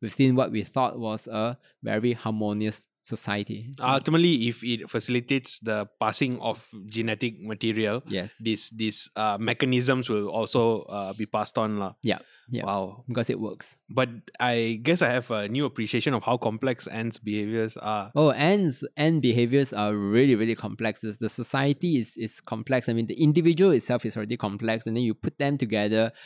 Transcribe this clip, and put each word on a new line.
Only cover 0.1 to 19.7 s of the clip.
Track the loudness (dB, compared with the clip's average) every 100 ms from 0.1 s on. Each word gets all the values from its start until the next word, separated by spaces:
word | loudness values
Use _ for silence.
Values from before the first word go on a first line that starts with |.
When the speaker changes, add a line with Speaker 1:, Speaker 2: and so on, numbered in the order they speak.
| 4 4 6
Speaker 1:
what | 2
we | -2
thought | -2 0 0 0
was | -4 -6 -4
a | -2 -2 -4 _ _
very | -4 0 0
harmonious | 0 -2 -2 0 0 -2 -4 -12 _
society. | -10 -8 -4 -4 -4 -8 -12 -4
Speaker 2:
Ultimately, | 2 2 4 6 6 4 2
if | -2
it | -4 -4 -4
facilitates | -4 0 -2 0 -2 0 -4
the | -2 -4 -4 _
passing | -2 2 0 0
of | -4 -4 -10 -16 -8
genetic | -4 -2 -2 -4 -6
material, | -10 -4 -2 0 0 -2 -4
Speaker 1:
Yes. | -6 -6 -6
Speaker 2:
these, | -4 -2 -4
these, | -4 -4 -2 -4 -2
uh, | -2 0
mechanisms | -2 0 2 2 2 2 0
will | -2 -2
also, | -2 0 2 4 2
uh, | -4 -8 -8
be | -6 -4
passed | -4 -2 -2
on | -2 -2
lah. | -6 -4
Speaker 1:
Yeah. | -4 -4 -6 _ -10
Yeah. | -6 -4
Speaker 2:
Wow. | -4 -6 -10 -6
Speaker 1:
Because | -4 -2
it | -4
works. | -6 -8 -16 -20 -6
Speaker 2:
But | -2 -2 -4 -16 -2
I | 0 2 0 0
guess | 0 2
I | 2
have | 2 -2
a | -4 -2
new | -2 -2
appreciation | -4 -2 0 0
of | 0
how | 0 0
complex | 0 -2 -2 -2 -6
ants' | -6 -6 -6
behaviors | -4 -4 -2 -2 -2 -4
are. | -4 -4 -2 4
Speaker 1:
Oh, | 4
ants, | 4 4 4 2 -2 -6 0
ant | 2 4
behaviors | 4 4 4 4 2